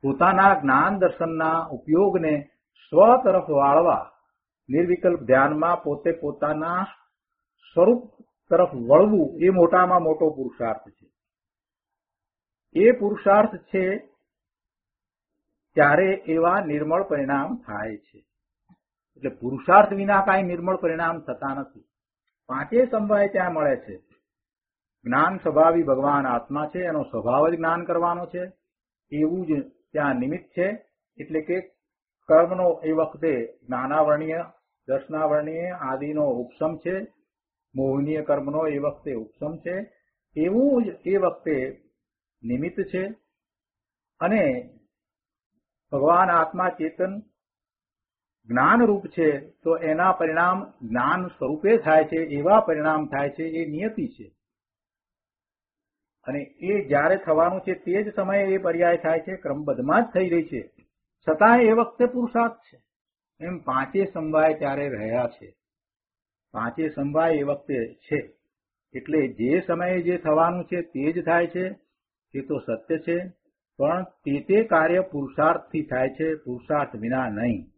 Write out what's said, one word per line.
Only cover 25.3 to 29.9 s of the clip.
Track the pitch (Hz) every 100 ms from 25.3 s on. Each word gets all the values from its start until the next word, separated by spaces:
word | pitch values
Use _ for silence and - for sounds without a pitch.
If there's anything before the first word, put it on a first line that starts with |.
| 185
સ્વભાવી | 170 147 165 170 143
ભગવાન | 131 143 143 131
આત્મા | 120 - 143 151
છે, | 180
એનો | 180 156
સ્વભાવ | 131 113 117 131 160
જ | 170
જ્ઞાન | 160 170 170
કરવાનો | 165 170 175 175
છે, | 180 185 _ _ _ _ _ _
એવું | 147 156 180 165
જ | 147 131 _
ત્યાં | _